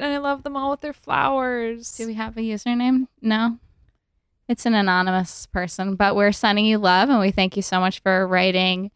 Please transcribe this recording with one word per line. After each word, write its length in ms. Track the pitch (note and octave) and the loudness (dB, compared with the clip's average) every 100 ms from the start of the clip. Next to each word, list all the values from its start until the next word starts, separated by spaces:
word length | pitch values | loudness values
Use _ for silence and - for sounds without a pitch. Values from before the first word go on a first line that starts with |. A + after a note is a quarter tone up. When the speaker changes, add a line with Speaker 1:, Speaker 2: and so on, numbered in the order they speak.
Speaker 1:
And 120 | C#4+ | -2
I 60 | C#4+ | -4
love 240 | C#4+ C#4 | -4 -4
them 140 | C#4+ C#4 | -6 -6
all 140 | C#4 | -4
with 100 | C#4 | -4
their 100 | D4+ | -8
flowers. 1040 | C#4 - C4 C4+ C4+ B3+ B3 A3+ A#3 A#3 - | -12 -4 0 0 0 -2 -4 -6 -8 -12 -10
Speaker 2:
Do 100 | A3+ | -8
we 80 | |
have 220 | A3 A3 A3+ | -6 -8 -6
a 40 | |
username? 680 | A3+ G#3 B3 A#3+ B3 C4 C4 _ | -6 -4 -2 0 2 2 0 _
No. 360 | A3 A3 A#3 A#3 _ _ _ _ _ _ _ _ - | 0 2 0 -2 _ _ _ _ _ _ _ _ -6
It's 180 | A#3 | -2
an 80 | A#3+ | 2
anonymous 680 | A3 G3 F3+ F#3 F#3 F3+ - - | 2 2 2 2 0 -2 -8 -8
person, 480 | F#3 F3+ - F#3+ F#3+ | -6 -6 -6 -4 0
but 200 | G3+ G3+ | 2 4
we're 160 | G3+ | 2
sending 320 | G3+ A3 G#3 | 2 0 2
you 140 | G#3+ G#3+ | 2 2
love 320 | G3 F3+ B3 | 4 4 4
and 100 | B3+ | 4
we 100 | G3 | 2
thank 240 | G3 F#3+ G3+ | 2 0 -2
you 60 | |
so 180 | - F#3 | -2 0
much 200 | F#3 - | 0 -2
for 260 | F#3+ F#3 F#3+ | 0 2 2
writing 640 | F#3 F#3 F#3 F#3 F#3 G3 | 2 2 2 0 -2 -6